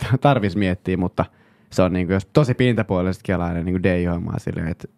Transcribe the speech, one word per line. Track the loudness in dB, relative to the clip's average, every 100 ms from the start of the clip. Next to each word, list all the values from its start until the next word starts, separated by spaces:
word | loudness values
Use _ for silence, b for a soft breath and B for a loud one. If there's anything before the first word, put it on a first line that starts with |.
| 0
<laughs> | 2
tarvis | 2 2 0 0
miettiä, | 0 -2 -2 -2
mutta | -2 -2 -6 b b b b
se | 0
on, | 2
niinku, | 2 0
jos | -2 0
tosi | 2 2
pintapuolisesti | 2 2 2 0 0 -2 -2 -2
kelainen, | -2 -2 -4
niinku, | -2 0
D | 2 2
J-hommaa | 0 -2 -4 -6
silleen, | -6 -6 -6
et, | -6 -12